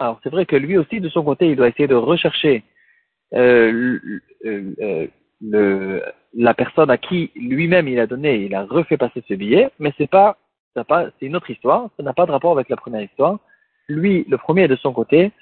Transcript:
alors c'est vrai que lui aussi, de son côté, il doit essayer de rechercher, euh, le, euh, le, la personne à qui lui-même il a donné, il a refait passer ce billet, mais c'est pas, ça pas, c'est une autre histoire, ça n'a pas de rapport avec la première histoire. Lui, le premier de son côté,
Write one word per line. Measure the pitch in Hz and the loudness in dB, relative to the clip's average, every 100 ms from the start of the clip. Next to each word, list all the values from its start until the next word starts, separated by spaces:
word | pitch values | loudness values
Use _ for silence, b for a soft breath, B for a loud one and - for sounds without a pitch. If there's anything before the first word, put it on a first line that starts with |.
alors | 120 113 | -6 -6
c'est | 131 | -6
vrai | 165 175 | -4 0
que | 139 | -2
lui | 143 190 | 2 0
aussi, | 151 226 | 0 -6
de | 165 | -4
son | 170 | -4
côté, | 147 139 175 | -2 0 2
il | 135 | 4
doit | 123 | 2
essayer | - 143 | 2 2
de | |
rechercher, | 123 120 170 160 - 156 117 - _ _ _ _ _ - | 2 2 0 0 -2 0 0 -2 _ _ _ _ _ -8
euh, | - 123 120 113 | 2 4 6 4
le, | 117 127 117 - 104 _ _ 110 101 95 - | 2 -2 -4 -8 -14 _ _ -10 -8 -10 -8
euh, | 104 80 76 _ _ _ | -6 -6 -8 _ _ _
le, | 110 107 101 98 95 95 - - _ | -4 0 2 0 -4 -8 -10 -16 _
la | 117 117 | 0 0
personne | - - - 151 | 2 -2 2 2
à | 120 | 2
qui | - 180 160 - | -2 -6 -6 -8
lui-même | 123 135 165 180 147 | -6 -2 2 2 2
il | 123 | 0
a | 113 | -2
donné, | 127 147 113 | -2 -2 -2
il | 98 98 | -2 -6
a | |
refait | 101 143 160 151 | -2 -2 -2 -2
passer | 123 123 - | -2 -6 -8
ce | |
billet, | 98 104 156 269 - | -8 0 2 2 -2
mais | 147 - | -8 -4
c'est | 147 | 0
pas, | 190 208 - _ _ _ | 4 4 2 _ _ _
ça | 123 | -10
pas, | - 165 165 - | -2 -2 -2 -10
c'est | 135 | -8
une | 170 | -8
autre | - | -8
histoire, | 110 123 190 240 - | -6 0 0 -2 -10
ça | |
n'a | 139 | -6
pas | 131 175 | 0 0
de | |
rapport | 139 170 | 2 0
avec | 147 123 | 0 -2
la | 117 | -6
première | - 113 | -8 -10
histoire. | 101 - 151 214 _ _ _ _ - | -10 -2 -2 -2 _ _ _ _ -10
Lui, | 151 196 180 - | -2 0 0 0
le | 127 | -4
premier | - 175 165 | 0 2 2
de | |
son | 127 139 | 2 -2
côté, | 117 113 151 196 _ | -4 2 4 2 _